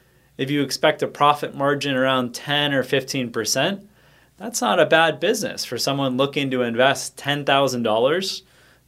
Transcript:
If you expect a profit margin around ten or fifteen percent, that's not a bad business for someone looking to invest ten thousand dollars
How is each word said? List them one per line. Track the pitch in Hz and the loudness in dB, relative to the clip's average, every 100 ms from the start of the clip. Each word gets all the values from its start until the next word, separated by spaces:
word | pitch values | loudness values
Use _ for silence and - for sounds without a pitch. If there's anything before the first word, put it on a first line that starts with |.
| _ _ _ - | _ _ _ -8
If | 139 | -2
you | 147 | -2
expect | 139 - 156 151 | -2 0 0 2
a | 131 | -2
profit | - 147 147 139 | 2 4 4 -2
margin | 139 139 143 143 | -2 -2 0 -2
around | 131 131 131 123 | 0 2 0 -2
ten | - - 143 147 | -6 -4 -2 0
or | 139 | 0
fifteen | 127 135 135 139 120 | 0 -2 -2 -4 -4
percent, | 117 104 131 165 196 - _ _ _ _ - | -4 -2 0 -2 -4 -10 _ _ _ _ -16
that's | 214 220 | -10 -4
not | 233 180 | 0 2
a | 147 | 4
bad | 160 165 139 | 4 4 2
business | 175 233 135 - | -2 -2 -4 -8
for | - 120 | -8 -4
someone | - 139 135 127 | -2 0 0 0
looking | 139 147 135 | 0 0 -2
to | 127 | -2
invest | 120 117 135 135 - - | 0 4 4 2 -4 -8
ten | 139 147 | -4 -2
thousand | 143 139 139 123 | 2 2 2 0
dollars | 117 110 131 175 196 - - _ _ _ | 0 2 2 2 -2 -8 -12 _ _ _